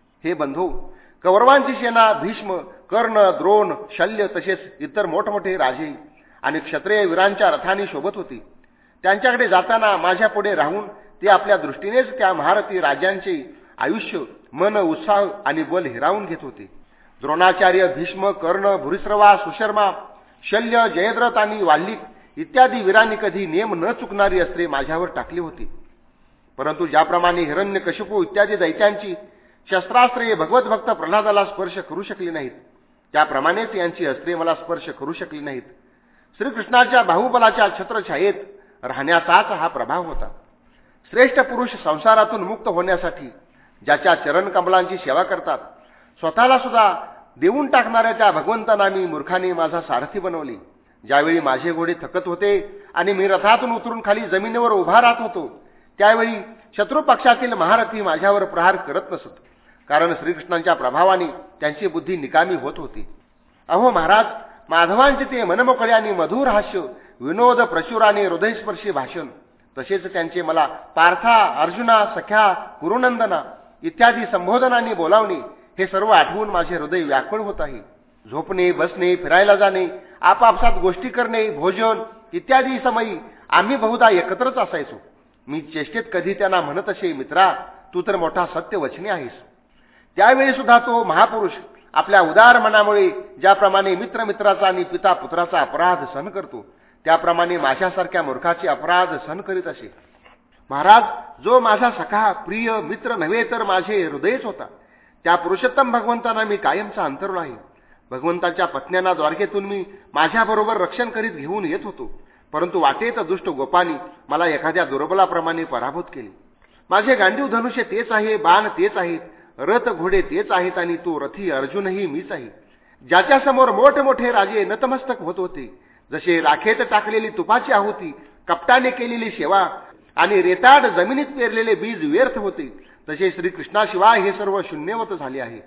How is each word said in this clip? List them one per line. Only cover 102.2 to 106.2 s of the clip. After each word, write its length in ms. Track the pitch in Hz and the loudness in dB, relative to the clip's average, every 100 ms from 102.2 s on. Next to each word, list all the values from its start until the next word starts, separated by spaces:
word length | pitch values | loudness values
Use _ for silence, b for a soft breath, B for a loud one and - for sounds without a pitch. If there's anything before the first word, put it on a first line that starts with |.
| 214 | 0
प्रिय 400 | - - 214 226 220 | -2 -6 -6 -4 -4
मित्र 320 | 151 220 247 226 | -6 -8 -6 -4
नव्हे 280 | 156 226 | -2 -2
तर 200 | 226 240 | -2 -4
माझे 440 | 202 185 180 208 165 | -2 -2 0 -2 -2
हृदयच 380 | 143 170 254 226 | -4 -2 -2 -6
होता, 200 | 185 123 - b b b b | -12 -14 -20 b b b b
त्या 120 | 170 180 | 0 0
पुरुषोत्तम 560 | 175 190 247 262 254 | 0 -2 0 0 0
भगवंतांना 520 | 240 220 233 | 0 -2 -4